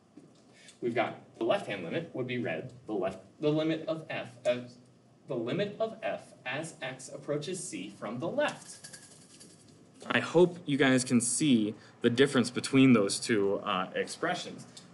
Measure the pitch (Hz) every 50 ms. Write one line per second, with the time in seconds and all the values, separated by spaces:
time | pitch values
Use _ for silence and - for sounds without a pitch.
0 | _ _ _ - - - - _ _ _ - - - - - _ - 120 113 113
1 | 104 - - - - - - - 339 349 - - - 220 208 190 175 165 - 170
2 | 165 - - 139 123 120 123 123 104 85 80 - - - - - - - 107 98
3 | 92 98 98 - - - - - 151 151 151 156 156 160 151 - - - 160 160
4 | - - 131 113 101 - - - - 123 123 123 123 - - - - - _ _
5 | _ _ _ _ _ - - 120 113 123 151 185 208 202 - - 220 220 - -
6 | - 202 202 202 - - - - - 247 - - 165 - - - - 160 143 -
7 | - - 123 - - - 143 147 - 190 175 - - - 110 95 95 104 - -
8 | - 104 117 123 147 180 - 277 302 - - - - - - - - - - -
9 | - - - - - - - - - - - - - - - - - - - -
10 | - - - 123 123 - - 165 180 175 175 - - - 143 135 143 131 131 127
11 | 127 - 131 117 113 - - - 160 147 123 110 104 104 113 - - - - -
12 | - 123 120 127 139 139 139 131 110 - - - - - - 135 131 131 120 110
13 | 101 101 - - - - 117 101 98 98 101 101 - 101 98 92 95 - - -
14 | - - - - - 165 180 - - - - - - - - - - -